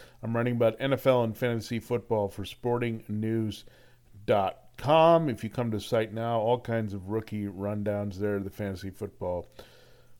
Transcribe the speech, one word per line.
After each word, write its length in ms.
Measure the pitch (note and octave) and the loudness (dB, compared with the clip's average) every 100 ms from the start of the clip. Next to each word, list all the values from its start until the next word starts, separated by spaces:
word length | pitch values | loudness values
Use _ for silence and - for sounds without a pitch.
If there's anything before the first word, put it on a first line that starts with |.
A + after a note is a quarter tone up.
| - - | -20 -10
I'm 140 | A2+ A#2 | -4 0
writing 220 | A#2+ A#2+ | 0 4
about 180 | A2+ A2+ | 2 2
N 140 | C#3 | 0
F 160 | B2+ C3+ | 2 4
L 160 | B2 | 4
and 140 | A#2 G#2 | 2 0
fantasy 420 | B2 A#2 - A#2 | -2 -2 -4 -6
football 480 | - A#2+ - A2 G2+ | -2 -4 0 -2 -2
for 160 | - | -6
sporting 600 | F#2+ - B2 A#2+ A#2+ A2 - | -12 -6 -2 0 0 -4 -6
news 560 | G#2+ A2 A2+ A2 - - - - - - G2+ G#2 | -4 0 0 -2 -4 -12 -20 -20 -20 -20 -6 2
dot 340 | G#2 F#2+ - - - | 2 2 -4 -14 -6
com. 540 | B2 D#3+ E3 E3 D#3 | 4 6 8 6 4
If 120 | A2+ | -2
you 80 | A2 | -4
come 220 | - A#2 | -4 -2
to 60 | C3 | -2
the 60 | |
site 300 | - A#2 A2 | 0 0 0
now, 280 | A2 A#2 A#2 | -2 -2 0
all 180 | A2 B2 | 2 0
kinds 340 | A#2+ A2+ G#2+ | 0 -2 -2
of 140 | G2 F#2 | -6 -4
rookie 380 | A2 G#2+ G#2+ G2+ | -4 -4 -4 -4
rundowns 680 | F#2+ G2+ G#2 G#2 G#2 G#2 F#2 | -4 -4 -2 -2 -2 -2 -2
there, 260 | G#2 G2+ | -2 0
the 80 | F#2+ | -2
fantasy 400 | - G2+ F2+ F#2+ | -6 -6 -6 -8
football 580 | - G#2 - F2+ F2+ - - - - - - - - | -8 -10 -6 -6 -4 -8 -16 -20 -20 -20 -20 -20 -20